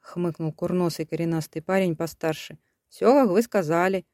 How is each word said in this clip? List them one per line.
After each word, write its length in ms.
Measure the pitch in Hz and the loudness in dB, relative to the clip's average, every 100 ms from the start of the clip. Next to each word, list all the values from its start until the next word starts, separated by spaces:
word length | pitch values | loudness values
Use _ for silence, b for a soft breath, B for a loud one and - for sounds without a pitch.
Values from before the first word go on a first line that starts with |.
хмыкнул 480 | - - 175 160 160 | -12 -4 -4 -2 -6
курносый 540 | 151 175 180 175 - 160 | -4 -4 0 0 -2 -8
коренастый 560 | 160 165 165 156 160 | -4 -2 -2 -4 -10
парень 340 | - 190 190 156 | -2 0 0 -2
постарше. 640 | 165 - 165 156 - - _ _ _ | -6 -4 -4 -4 -10 -20 _ _ _
«Всё, 240 | - 202 | 0 4
как 160 | 277 247 | 6 6
вы 120 | 180 | 2
сказали». 640 | 233 208 156 170 185 190 - | 0 -2 0 2 2 0 -8